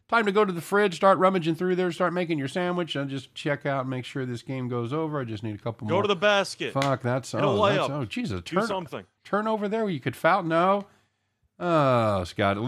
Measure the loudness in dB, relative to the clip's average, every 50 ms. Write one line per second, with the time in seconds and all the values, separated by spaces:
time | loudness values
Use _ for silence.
0 | _ 0 0 2 2 2 2 2 2 2 0 -4 -4 0 2 2 2 2 2 4
1 | 4 4 6 6 4 4 4 2 0 0 -2 0 0 0 0 2 0 0 0 0
2 | -2 0 0 -2 -2 -2 -2 -2 -2 -2 -2 -2 -2 -2 -2 -2 -4 -4 -4 -4
3 | -4 -4 -6 -8 -10 -12 -12 -6 -2 -2 -2 -2 -2 -2 -2 -2 -2 -4 -4 -6
4 | -6 -6 -6 -6 -6 -6 -6 -8 -8 -8 -6 -6 -4 -4 -2 -2 -2 -2 -2 -4
5 | -4 -2 -4 -4 -4 -6 -6 -6 -6 -6 -8 -6 -6 -8 -8 -6 -4 0 0 0
6 | 2 0 0 2 2 2 4 2 2 -2 -4 -8 -6 -4 -2 0 0 0 0 0
7 | 0 -2 -2 -2 -4 -4 -4 0 0 2 2 4 4 4 4 2 0 -2 -2 -4
8 | -6 -6 -6 -6 -4 -4 -4 -6 -6 -4 -2 -2 0 0 -2 -6 -6 -8 -12 -12
9 | -14 _ _ _ -8 -4 -2 -2 0 0 -2 -2 -2 -2 -2 -2 -2 -2 -2 -4
10 | -4 -6 -4 2 2 4 4 2 2 2 2 4 4 4 2 2 -2 -6 _ _
11 | _ _ _ _ _ _ _ _ _ _ _ -6 -2 0 2 4 4 4 4 4
12 | 4 2 2 0 -2 -2 -2 2 2 2 2 2 2